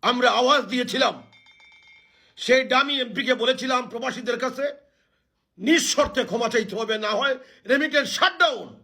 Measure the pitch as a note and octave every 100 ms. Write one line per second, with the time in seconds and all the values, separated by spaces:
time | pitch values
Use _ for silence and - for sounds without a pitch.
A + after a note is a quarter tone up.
0 | A3+ B3 B3 G#3+ B3+ C#4+ G3+ B3 G#3 B3+
1 | B3+ - - _ _ _ - _ _ -
2 | _ _ _ - - C4 C4 B3+ C#4+ C#4
3 | B3 G3+ B3 A#3+ A#3 B3+ C4 B3+ A#3 A#3
4 | B3+ - A#3 A#3 B3+ B3+ C#4+ - _ _
5 | _ _ _ _ _ - G#3 D#4+ - -
6 | C#4+ C4 A#3 A#3 A3+ A#3 G3+ G3+ A3 A3
7 | G#3+ G#3+ C#4 C4 - - - C#4 D4+ C#4+
8 | C4+ - F4+ E4+ E4+ A#3+ C3 -